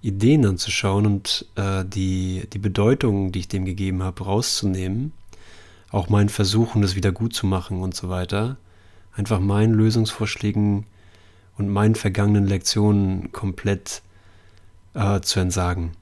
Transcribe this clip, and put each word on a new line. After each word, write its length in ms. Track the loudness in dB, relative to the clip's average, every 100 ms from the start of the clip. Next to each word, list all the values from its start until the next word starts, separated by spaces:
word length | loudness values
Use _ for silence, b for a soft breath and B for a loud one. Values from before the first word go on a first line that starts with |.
Ideen 420 | -4 2 4 6 4
anzuschauen 600 | 2 -4 -2 0 2 2
und, 400 | 2 -2 -6 -6 -6
äh, 280 | -2 -2
die, 600 | -4 -4 -2 -2 -2 -4 -8
die 60 | -6
Bedeutung, 720 | -4 2 2 4 2 0 -2
die 80 | -4
ich 80 | -6
dem 180 | -4 -4
gegeben 380 | -4 -2 -2
hab, 200 | -4 -6
rauszunehmen. 880 | -2 -2 0 -2 -2 -2 -2 -4 -6 -10 -20 B B B B B B
Auch 200 | -4 2
mein 200 | 4 4
Versuchen, 540 | 2 2 4 2 2
das 120 | 2 2
wieder 160 | 0
gut 220 | 0 -4
zu 140 | -2 -2
machen 340 | -2 -2 -6
und 140 | -4 -6
so 120 | -6
weiter. 500 | -4 -2 -2 -2 -6 b b b b b -8
Einfach 240 | -2 0
meinen 340 | 2 2 4
Lösungsvorschlägen 1120 | 6 4 4 0 -2 -6 -2 -2 0 0 0 -4 b b b b b b -6
und 120 | -2
meinen 260 | 2 2 2
vergangenen 500 | 0 0 2 4 4
Lektionen 840 | 0 0 2 4 4 2 -2 -6
komplett, 720 | -8 -6 -4 -4 -4 -6 -14 b b b b b b b b -16
äh, 280 | -4 0 0
zu 180 | 0 0
entsagen. 540 | 0 0 -2 -2 -6 -10